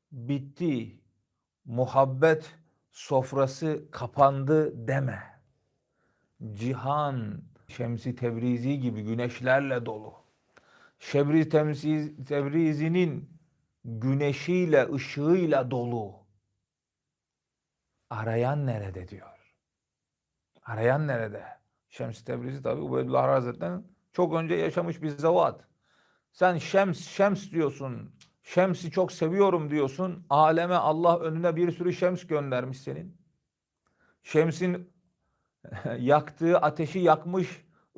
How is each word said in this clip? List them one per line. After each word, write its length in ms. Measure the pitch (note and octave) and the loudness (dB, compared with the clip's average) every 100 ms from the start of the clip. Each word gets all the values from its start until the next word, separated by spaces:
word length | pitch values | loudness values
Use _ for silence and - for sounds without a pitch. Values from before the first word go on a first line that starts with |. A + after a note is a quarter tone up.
| _ | _
bitti, 880 | C3 A#2+ C#3+ C#3 C#3 F3 B2+ A2 - _ _ _ _ _ _ | -14 -6 -6 -6 -4 -2 -2 -4 -14 _ _ _ _ _ _
muhabbet 880 | - A#2+ A#2+ C3+ C3+ C3 D#3+ D#3+ - - _ _ _ | -8 -2 0 2 2 4 4 4 -2 -20 _ _ _
sofrası 1000 | - - C3+ B2+ C#3 C3+ - D#3+ D3+ - | -20 -2 -2 0 0 0 0 -4 -4 -8
kapandı 960 | - B2+ - C#3 C#3 C3+ D#3 D#3 A#2 A2+ | -10 -10 4 4 4 2 2 2 -4 -4
deme. 520 | C#3 C3 G2 - - _ _ _ _ _ _ _ _ _ _ A2 | -2 -2 -6 -12 -20 _ _ _ _ _ _ _ _ _ _ -14
Cihan 920 | G#2 A#2+ B2+ B2+ D3 D3 C3 G#2+ G#2 - _ _ | -6 -4 -4 -2 -2 0 -4 -6 -10 -14 _ _
Şems-i 460 | - A#2+ A#2 B2+ | -8 -6 -4 -6
Tebrizi 640 | B2 A#2+ A2+ B2 A#2+ B2+ C#3+ | -4 -4 -2 -2 -2 -2 -2
gibi 220 | B2+ G#2+ | -2 -4
güneşlerle 840 | G#2+ A2+ A#2+ - B2+ C3+ C#3 B2 A2+ | -4 -4 -4 -4 2 2 2 -4 -4
dolu. 280 | A2 G#2+ - _ _ _ - _ _ _ _ | -10 -12 -20 _ _ _ -20 _ _ _ _
Şebri 500 | - C#3 C#3+ D#3+ D#3 | -4 0 4 4 4
Temsiz-, 760 | D#3 D3+ D3 D3+ D#3 D3+ D3+ | 2 2 -2 -2 -2 -2 -10
Tebrizi'nin 1160 | C3 C#3+ C#3+ D#3+ D#3+ D3 D#3+ F3 E3+ C3+ - - _ _ _ _ | -4 -2 0 2 2 2 0 2 0 -2 -12 -20 _ _ _ _
güneşiyle, 1080 | B2 A2+ C3 C#3 C#3+ C3+ - F3+ F3 D3+ - | -12 -4 0 2 0 -2 0 0 4 4 4
ışığıyla 760 | C#3 C3 C#3+ D3+ F#3 E3+ C#3 B2 | -2 -6 -4 2 2 4 0 0
dolu. 440 | B2+ A#2+ A#2+ G2+ G2 _ _ _ _ _ _ _ _ _ _ _ _ _ _ _ _ _ _ _ | -4 -2 -4 -6 -14 _ _ _ _ _ _ _ _ _ _ _ _ _ _ _ _ _ _ _
Arayan 560 | A2 A2 A2+ B2 D3 C3+ | -6 -2 0 0 0 -2
nerede?" 420 | G#2+ G2+ F#2 F2+ | -4 -6 -10 -12
diyor. 320 | G2 - - _ _ _ _ _ _ _ _ _ _ _ _ - | -16 -18 -20 _ _ _ _ _ _ _ _ _ _ _ _ -10
Arayan 360 | A2 A#2 C#3+ D3+ | 0 2 2 0
nerede? 380 | A#2+ G#2+ G2+ - - _ _ _ | -2 -4 -8 -14 -20 _ _ _
Şems-i 360 | - A#2+ G#2+ | -12 -10 -10
Tebrizi 380 | - B2 B2 C#3 | -10 -8 -8 -6
tabi 180 | B2+ C3+ | -4 -4
Ubeydullah 480 | C#3+ C3 B2+ B2+ C3 | -2 -4 0 0 2
Hazretleri'nin 680 | C3+ B2 - E3+ F3+ - _ _ | 2 0 -6 -6 -8 -10 _ _
çok 220 | - E3+ | -2 0
önce 200 | D#3+ E3 | 0 -2
yaşamış 480 | E3+ E3 F3 E3+ E3 | -2 -2 -2 -4 -4
bir 60 | D3+ | -6
zevat. 600 | C#3+ E3 F3 D3 - _ _ _ _ _ _ _ | -2 2 4 2 0 _ _ _ _ _ _ _
Sen 260 | - F#3 E3+ | 0 2 2
Şems, 500 | - F#3+ G3 - - | 0 2 2 0 -8
Şems 420 | - G3+ G3 - | 2 2 2 -4
diyorsun. 640 | E3 C#3+ - C3+ A2 A2 _ _ _ | 0 0 -2 -10 -10 -14 _ _ _
Şems'i 480 | - F3+ F#3+ F3+ E3 | -2 2 2 0 -4
çok 220 | F#3+ E3+ | 0 0
seviyorum 580 | - D#3+ F#3+ G3 F3 D3+ | 0 -2 4 4 4 0
diyorsun. 560 | D3+ C3+ C3+ F#3 F3 - | 0 0 -2 -6 -6 0
Aleme 440 | C#3+ D#3 D#3+ F3 | 6 6 6 2
Allah 440 | F3+ C3+ D#3 F3 E3+ | 2 2 4 4 4
önüne 380 | D#3+ D#3+ F3 D#3+ | 0 0 0 2
bir 160 | F3 | 0
sürü 200 | F3 F3+ | 0 -2
Şems 340 | F3 F3+ F3+ - | 0 0 -2 -4
göndermiş 540 | D3+ C#3 B2 B2+ C3 | -4 -2 -4 -4 -8
senin. 360 | - C#3+ F#3 - _ _ _ _ _ _ _ _ _ _ | -10 -12 -12 -18 _ _ _ _ _ _ _ _ _ _
Şems'in 720 | - D#3 E3 D#3+ F3+ F3+ - _ _ _ _ _ _ | -2 2 2 0 -2 -4 -8 _ _ _ _ _ _
<laughs> 500 | _ - G#2 A2+ A#2+ | _ -16 -10 -8 -4
yaktığı 600 | B2 D3 D3+ - E3 F3 | 4 4 4 -2 4 4
ateşi 400 | D3+ D3 D#3 F#3+ | 4 0 -4 2
yakmış, 640 | F3 D#3 E3+ F#3 D#3 - _ _ _ | 4 4 2 -4 -4 -8 _ _ _